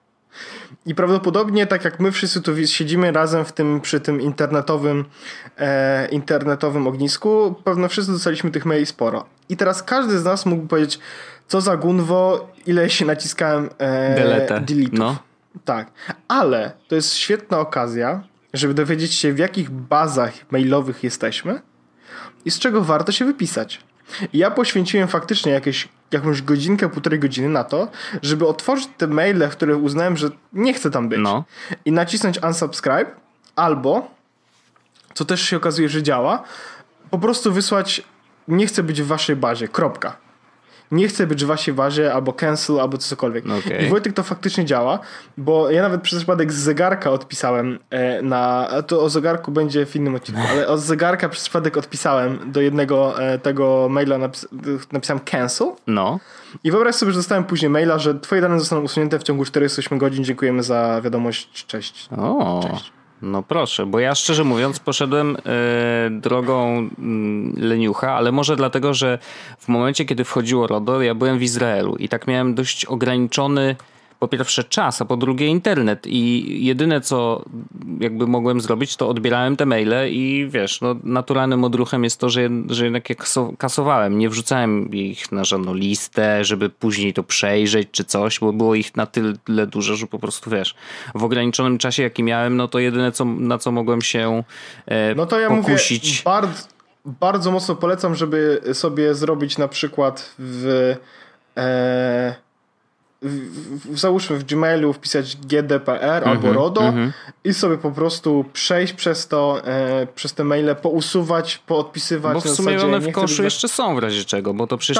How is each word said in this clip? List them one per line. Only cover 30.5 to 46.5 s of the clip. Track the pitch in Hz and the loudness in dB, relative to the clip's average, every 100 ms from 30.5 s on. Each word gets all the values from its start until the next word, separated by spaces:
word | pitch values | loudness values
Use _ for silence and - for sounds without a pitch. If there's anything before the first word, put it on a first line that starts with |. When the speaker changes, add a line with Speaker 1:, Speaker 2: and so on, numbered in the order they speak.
Speaker 1:
nie | 196 254 | -2 0
chcę | 254 147 | 0 -2
tam | 131 117 | -2 0
być. | 110 | 0
Speaker 2:
No. | 104 113 165 - - 185 147 | 0 0 -4 -14 -12 -6 0
Speaker 1:
I | |
nacisnąć | 165 170 220 196 175 | 0 0 -2 -2 -2
unsubscribe, | 165 165 151 - 139 147 - - _ _ _ - | -2 -2 -4 -4 -2 0 -2 -8 _ _ _ 0
albo, | 165 143 135 208 - - _ _ _ _ _ _ _ _ _ | 0 2 0 0 -2 -14 _ _ _ _ _ _ _ _ _
co | - 151 | -6 -2
też | 180 | 0
się | - 170 | 0 0
okazuje, | 170 151 151 | 0 0 0
że | 156 | 0
działa, | 147 123 135 247 - - - - - _ - | 0 2 2 0 -4 -18 -18 -20 -20 _ -6
po | 175 | 0
prostu | 220 233 214 | 0 2 0
wysłać: | 185 196 196 185 - - _ _ _ - | 0 0 0 0 -4 -8 _ _ _ 0
„Nie | 175 214 | 2 2
chcę | - | 0
być | 160 147 | 0 -2
w | 143 | 0
waszej | 156 - 135 | 0 0 2
bazie, | 123 113 113 | 0 0 -2
kropka. | - 151 - - - _ _ _ _ _ - _ | 0 0 -2 -8 -8 _ _ _ _ _ -20 _
Nie | 160 202 | 2 2
chcę | 202 170 | 2 0
być | 143 | 0
w | 143 | 0
waszej | 151 - | 0 0
bazie”, | 135 139 147 147 | 0 2 2 2
albo | 131 131 | 2 0
cancel, | - 156 151 - 143 | 0 0 0 0 2
albo | 135 135 | 0 -2
cokolwiek. | - 139 123 113 107 104 95 | -6 -2 -2 -2 -4 -4 -2
Speaker 2:
Okej. | 92 143 | -2 0
Speaker 1:
I | |
Wojtek, | 202 202 | 2 0
to | 196 | -2
faktycznie | 185 185 196 190 156 | -4 -4 -2 0 2
działa, | 127 123 196 - - - - | 2 2 -2 -6 -20 -18 -4
bo | 139 156 143 | 2 2 4
ja | 165 | 4
nawet | 196 180 | 2 0
przez | - 175 | -2 -2
przypadek | 170 165 156 | 0 0 0